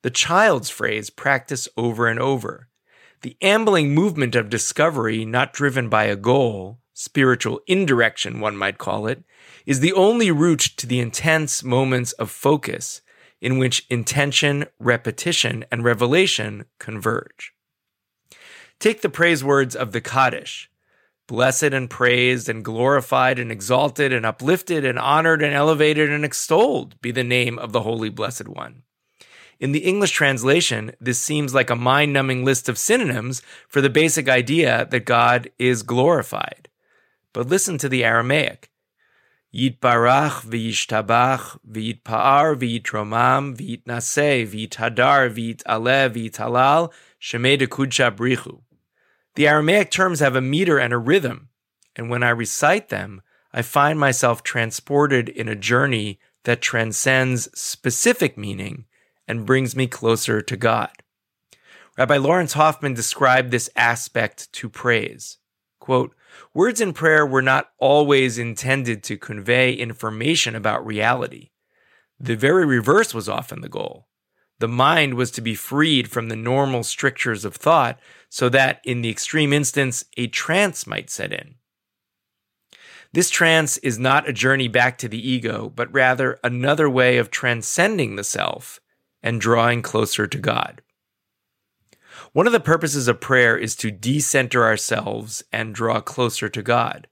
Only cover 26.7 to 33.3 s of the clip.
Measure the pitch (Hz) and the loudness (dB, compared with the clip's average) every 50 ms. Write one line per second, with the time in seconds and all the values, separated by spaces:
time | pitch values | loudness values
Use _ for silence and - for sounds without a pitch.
26.7 | 277 160 - - - _ - 120 120 127 127 120 123 127 120 120 117 - 120 117 | 2 -2 -6 -8 -16 _ -8 -6 -4 -4 -2 2 2 2 2 0 -4 -6 -10 -4
27.7 | 107 120 107 107 117 113 110 110 98 - 107 - - - - - - - - - | -2 -2 -2 -2 -4 -4 -4 -6 -6 -6 -6 -6 -6 -10 -14 -14 -12 -14 -14 -14
28.7 | 120 127 _ _ _ _ _ _ _ _ - _ - - - - _ _ 131 135 | -16 -20 _ _ _ _ _ _ _ _ -20 _ -20 -20 -20 -20 _ _ -4 -2
29.7 | 143 156 185 180 185 208 202 165 - - 156 139 135 123 113 131 143 175 160 - | -2 0 0 0 0 2 0 0 0 2 2 2 2 2 2 4 4 4 2 0
30.7 | 127 110 107 113 - _ 113 127 120 - - - 151 151 147 135 123 135 123 - | -4 -4 -6 -10 -14 _ -4 -4 -4 -2 -4 -4 -2 -2 -4 0 2 2 2 2
31.7 | 120 120 120 123 131 143 147 147 139 139 135 131 131 127 127 135 135 127 - - | 0 0 2 2 4 4 4 4 2 0 0 0 -2 0 2 0 0 0 0 -4
32.7 | 120 - - - 214 254 240 160 - 120 107 123 | -4 -4 0 0 2 2 2 0 -2 -4 -4 -6